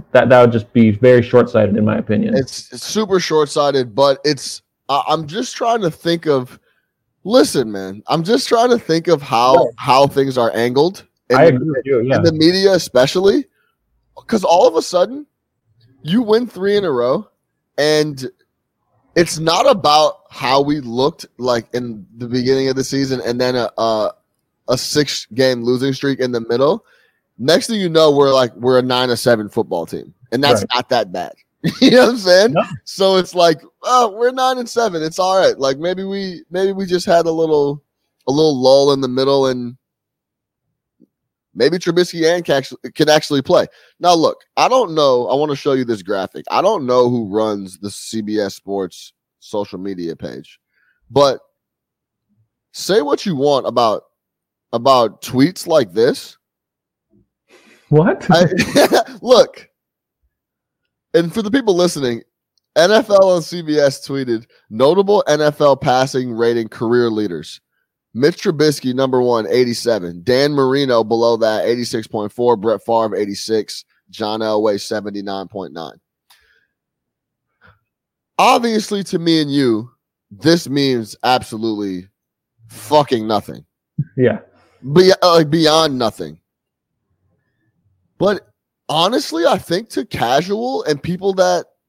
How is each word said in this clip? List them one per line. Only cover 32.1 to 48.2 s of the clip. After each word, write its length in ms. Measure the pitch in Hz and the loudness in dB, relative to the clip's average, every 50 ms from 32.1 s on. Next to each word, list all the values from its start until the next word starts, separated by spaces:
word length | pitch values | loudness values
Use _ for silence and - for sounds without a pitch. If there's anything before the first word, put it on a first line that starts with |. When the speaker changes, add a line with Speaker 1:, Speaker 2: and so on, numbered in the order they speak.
Speaker 2:
I'm 80 | 247 240 | 2 0
saying? 340 | 190 180 180 185 208 233 | 2 4 4 4 4 4
Speaker 1:
No. 100 | 147 180 226 - 165 117 - | 2 -2 -4 -4 -8 -14 -16
Speaker 2:
So 320 | - - - 196 190 190 | -14 -4 0 0 2 2
it's 180 | 185 175 170 - | 2 0 0 0
like, 280 | 180 170 170 160 156 - _ _ _ | 2 2 2 2 0 -6 _ _ _
"Oh, 280 | - 220 247 254 240 214 190 | -2 0 2 2 2 0 0
we're 160 | 220 240 247 | -2 -2 -2
nine 260 | 262 262 254 262 262 254 | 0 0 -2 -2 -2 -4
and 100 | 240 226 | -6 -6
seven. 340 | - 233 233 214 175 160 | -4 -2 -2 -2 -2 -4
It's 160 | 156 156 165 - | -6 -6 -4 -4
all 200 | 185 185 190 190 | -2 0 2 2
right. 200 | 170 131 104 107 | 2 2 2 0
Like, 200 | 135 135 139 139 | -2 -2 -2 -2
maybe 240 | 160 180 185 185 | -4 -4 -4 -4
we, 400 | 190 196 196 196 196 190 175 160 - _ | -6 -8 -6 -8 -8 -8 -10 -14 -14 _
maybe 220 | 165 185 196 196 | -4 -2 -2 -2
we 140 | 196 190 196 | -2 -4 -4
just 200 | 175 180 175 - | -4 -4 -2 0
had 200 | 208 170 170 165 | 2 2 2 2
a 40 | 165 | 0
little, 520 | 165 160 165 156 156 147 143 143 143 147 - _ _ _ _ _ _ _ _ | 0 0 0 0 2 2 0 0 -2 -6 -12 _ _ _ _ _ _ _ _
a 60 | 131 | -2
little 280 | 135 151 160 156 143 127 | 0 2 2 2 2 2
lull 320 | 127 131 135 139 139 143 | 4 6 6 6 6 4
in 80 | 139 135 | 2 2
the 80 | 135 127 | -2 -2
middle, 380 | 123 131 135 139 139 139 135 | -2 0 0 2 2 2 2
and 300 | 131 127 123 123 120 127 - _ _ _ _ _ _ _ _ _ _ _ _ _ _ _ _ _ _ _ _ _ _ _ _ _ _ _ _ _ _ _ _ _ _ - | 0 -2 -4 -8 -10 -12 -16 _ _ _ _ _ _ _ _ _ _ _ _ _ _ _ _ _ _ _ _ _ _ _ _ _ _ _ _ _ _ _ _ _ _ -2
maybe 240 | - 120 151 170 185 | 0 0 2 0 0
Trubisky 480 | - 180 165 175 180 - - 170 156 | -2 -2 0 0 -2 -2 -2 -2 0
and 180 | 160 175 175 165 | 0 0 0 -2
can 120 | - 143 | -2 -2
actu-, 200 | 135 131 - 131 - - 127 - | -2 -2 -6 -12 -16 -16 -10 -4
can 140 | - 156 151 | 0 2 4
actually 340 | 151 151 - - 151 139 | 4 2 2 0 -2 -4
play." 240 | 131 - 175 123 107 - _ _ _ _ _ _ | 0 2 2 2 2 0 _ _ _ _ _ _
Now, 140 | 151 175 175 | 2 2 4
look, 240 | 165 151 107 - - _ _ _ | 4 2 0 -2 -4 _ _ _
I 120 | - 151 190 | 0 0 2
don't 260 | 247 262 226 175 160 | 2 0 0 0 0
know. 340 | 156 147 139 127 123 123 92 | 0 2 2 2 2 0 0
I 60 | 123 | -2
wanna 220 | 139 151 151 143 | -2 -2 -2 -4
show 160 | 135 - 143 | -4 -2 -2
you 120 | 139 131 127 | -2 0 -2
this 180 | 117 113 101 | -4 -6 -6
graphic. 420 | 87 92 104 95 92 - - - - - | -6 -6 -6 -6 -6 -8 -10 -14 -10 -4
I 120 | - 120 | -2 0
don't 220 | 156 196 226 180 131 | 0 0 0 -2 -2
know 240 | 123 123 127 123 123 | 0 2 2 2 2
who 200 | 123 120 113 95 | 0 -2 -4 -4
runs 500 | 95 107 110 107 104 101 98 92 92 78 | -2 -2 -2 -2 -2 -4 -8 -12 -14 -14
the 120 | 95 101 | -14 -12
C 320 | - - - - - 113 | -12 -14 -14 -10 -8 -8